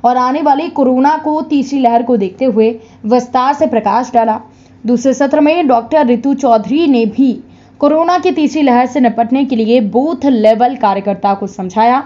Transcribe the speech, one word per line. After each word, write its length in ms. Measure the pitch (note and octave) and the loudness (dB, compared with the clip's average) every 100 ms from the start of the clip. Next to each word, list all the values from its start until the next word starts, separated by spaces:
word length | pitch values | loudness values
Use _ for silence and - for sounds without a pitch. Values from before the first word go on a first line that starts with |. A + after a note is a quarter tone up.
और 140 | A#3+ B3+ | -2 0
आने 240 | B3+ C#4+ | 0 0
वाली 260 | D4+ C4+ E4+ | 0 0 -2
कोरोना 460 | - B3+ B3+ C#4 D#4 | -2 0 2 2 0
को, 240 | D#4 D4+ | -2 -4
तीसरी 360 | D#4 C#4+ - C#4+ | -2 -2 -2 0
लहर 240 | B3 A#3 | 0 0
को 140 | A#3+ A#3+ | 0 -2
देखते 280 | F#3+ - C4 | -2 -4 -2
हुए 240 | G#3+ A3 A3+ - - G#3+ | 0 0 -2 -10 -12 -2
विस्तार 480 | A#3+ A#3+ B3+ B3+ | -2 0 -2 0
से 140 | C#4+ D#4 | 0 0
प्रकाश 440 | A3+ G#3+ G#3+ C4 | 0 -2 -2 -2
डाला। 260 | A#3 A3+ A3 - - - - | 0 0 -2 -8 -20 -20 -10
दूसरे 300 | A3 A#3+ C4+ | -2 0 0
सत्र 280 | B3+ C#4 D4+ | 0 0 2
में 260 | D4 E4+ D4+ | 2 2 2
डॉक्टर 380 | A#3+ - D#4 C4 | 0 0 0 2
रितु 260 | A#3+ C#4 C#4 | 0 0 -2
चौधरी 520 | C4+ A3+ F#3+ D4 E4+ | 2 2 2 0 2
ने 180 | B3+ A3+ | 2 0
भी 240 | A3 C4+ G#3+ - - - - | 0 0 -2 -8 -20 -20 -2
कोरोना 380 | C#4+ D#4 E4+ F4+ | 0 2 0 0
की 140 | F4+ | 0
तीसरी 300 | F4+ D4 D#4 | 0 -2 0
लहर 240 | C#4+ A#3+ B3+ | 2 2 0
से 120 | C#4+ | 0
निपटने 460 | B3 A#3 A#3 C4 C#4 | 0 0 -2 -2 0
के 100 | A#3+ | -2
लिए 240 | A3 B3 | 2 2
बूथ 440 | G#3 A3+ D4 E4+ C#4 | 2 0 -2 -2 0
लेवल 500 | A#3+ G#3+ A3+ B3 C4 | 2 2 2 0 0
कार्यकर्ता 580 | G#3 G3 G3+ G3 G3+ | -2 -2 -4 -2 -2
को 140 | G3 G3 | -2 -6
समझाया, 560 | F#3+ F#3 G#3 A3+ C4 | -8 -6 0 2 2